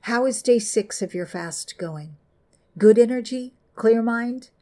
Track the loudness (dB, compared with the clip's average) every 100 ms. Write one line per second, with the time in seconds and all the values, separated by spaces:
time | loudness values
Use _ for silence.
0 | -4 -2 -2 -2 2 2 2 -4 -4 -8
1 | -8 -8 -10 -10 -10 -12 -14 -12 -12 -12
2 | -16 -20 _ _ _ _ _ 4 6 8
3 | 4 2 -6 -10 -10 _ _ -2 2 2
4 | 2 -4 -4 -8 -14 _